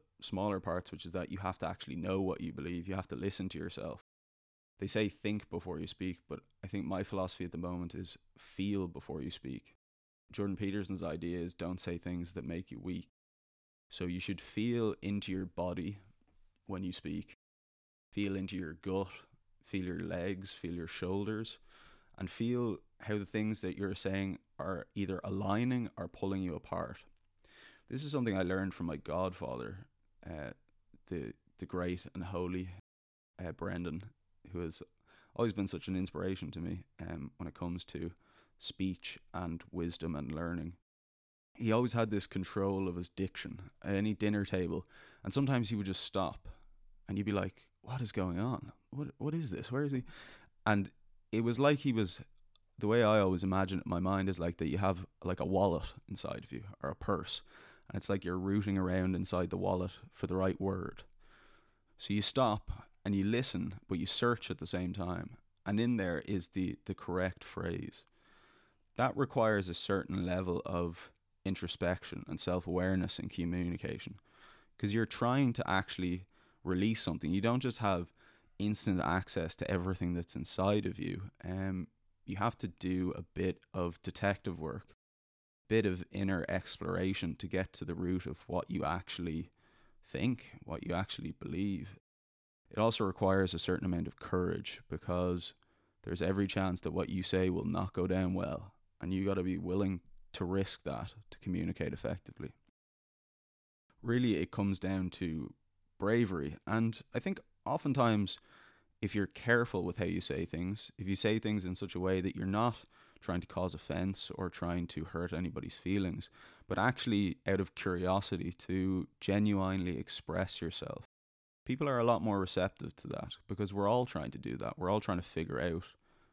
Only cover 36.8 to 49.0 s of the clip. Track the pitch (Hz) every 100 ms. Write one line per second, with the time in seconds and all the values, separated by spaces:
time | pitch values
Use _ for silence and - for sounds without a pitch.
36.8 | - - 85 82 69 - 82 - 87 87
37.8 | - - 85 - _ _ _ - - -
38.8 | 95 90 - - - 87 87 82 - 87
39.8 | 85 85 82 73 69 76 85 85 82 87
40.8 | _ _ _ _ _ _ _ - 113 110
41.8 | 123 117 113 104 - 98 90 101 98 95
42.8 | 95 90 85 - 95 - - - 90 -
43.8 | - 98 107 104 107 104 98 95 87 80
44.8 | - - - - - 139 139 131 107 110
45.8 | 95 92 - 98 87 - - - - -
46.8 | - - - 101 101 101 92 - - _
47.8 | - 131 110 - 92 87 120 123 - -
48.8 | - 131